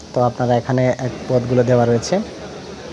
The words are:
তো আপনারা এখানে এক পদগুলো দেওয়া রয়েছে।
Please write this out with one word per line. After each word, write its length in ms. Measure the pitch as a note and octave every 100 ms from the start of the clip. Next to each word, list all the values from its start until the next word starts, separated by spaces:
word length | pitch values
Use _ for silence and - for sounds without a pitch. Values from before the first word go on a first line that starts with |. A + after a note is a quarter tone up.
| -
তো 80 | -
আপনারা 360 | B2 A#2+ B2 A#2+
এখানে 300 | A2+ B2+ B2+
এক 220 | - B2+ - -
পদগুলো 340 | B2+ A#2+ B2+
দেওয়া 220 | A#2+ B2 A#2
রয়েছে। 340 | A#2+ - F#3 A3 - - - - - -